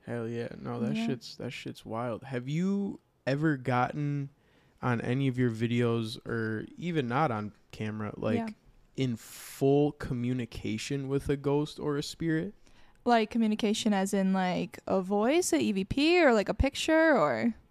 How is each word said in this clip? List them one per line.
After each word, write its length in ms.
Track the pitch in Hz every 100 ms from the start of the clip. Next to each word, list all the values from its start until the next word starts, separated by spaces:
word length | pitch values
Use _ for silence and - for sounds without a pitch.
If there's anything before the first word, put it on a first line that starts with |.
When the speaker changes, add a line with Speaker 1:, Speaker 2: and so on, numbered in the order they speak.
| -
Speaker 1:
Hell 200 | 120 113
yeah. 220 | 117 117 -
No, 220 | 131 120
that 160 | 117 -
Speaker 2:
Yeah. 100 | 226
Speaker 1:
shit's, 300 | 127 - -
that 160 | 120
shit's 320 | - 135 123
wild. 380 | 107 110 123 107
Have 240 | 131 131 127
you 520 | 151 185 202 196 - _ _ -
ever 320 | 139 160 143
gotten 720 | 127 123 123 151 147 143 139 _ _ _ _ _
on 180 | 123 120
any 260 | - 123 139
of 80 | 123
your 120 | 123
videos, 680 | 113 117 120 120 117 113 117 -
or 380 | 117 110 110 - -
even 280 | 170 160 123
not 240 | 123 156
on 220 | 110 104 - _
camera, 420 | - 107 107 107 -
like, 220 | - 113
Speaker 2:
Yeah. 100 | 214 214 _ _ _ -
Speaker 1:
in 200 | 131 113
full 760 | - - - - 139 143 147
communication 1160 | - - 127 120 127 117 - 104 110 - 139 135
with 200 | 139 135
a 80 | 143
ghost 420 | 139 143 147 -
or 180 | 151 143
a 60 |
spirit? 520 | 156 - 165 160 180 - - - - -
Speaker 2:
Like, 260 | - 240 220
communication 600 | 240 220 214 214 214 -
as 200 | 202 196
in, 200 | 196 190
like, 480 | 190 185 175 214 - -
a 140 | 190
voice, 520 | 185 202 220 320 359
a 80 | 320
E 120 | 220
V 120 | 196
P, 380 | 196 - 302 359
or, 100 | 311
like, 160 | 226 226
a 60 |
picture, 640 | 220 269 - - 320 320 262
or? 380 | 151 117 233 220 _